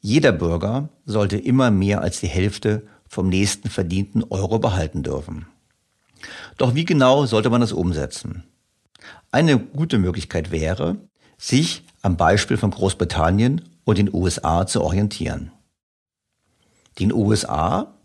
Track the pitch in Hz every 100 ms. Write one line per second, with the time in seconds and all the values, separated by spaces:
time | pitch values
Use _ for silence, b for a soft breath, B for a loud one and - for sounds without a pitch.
0 | 101 131 147 87 85 85 98 123 151 _
1 | - 107 101 98 123 127 127 98 98 101
2 | 92 - 82 85 98 104 110 107 - b
3 | b - 92 92 101 - - - 90 92
4 | 101 117 - 98 92 110 120 95 78 80
5 | 71 67 76 80 80 _ _ _ _ _
6 | _ B B B B - 127 127 165 160
7 | 127 135 135 110 127 120 120 101 87 80
8 | 65 - - 90 - _ _ _ _ _
9 | B B B 131 160 131 - 143 160 120
10 | 92 85 - 87 78 82 80 85 78 143
11 | - _ b b - 127 165 - _ _
12 | - 85 82 104 - 120 104 - 95 -
13 | 85 90 80 98 120 156 - _ - 101
14 | 101 85 90 - 73 85 92 - 85 90
15 | 104 - 80 78 80 _ _ _ _ _
16 | _ _ _ _ _ _ _ _ _ -
17 | 95 - 101 107 - 71 82 175 294 _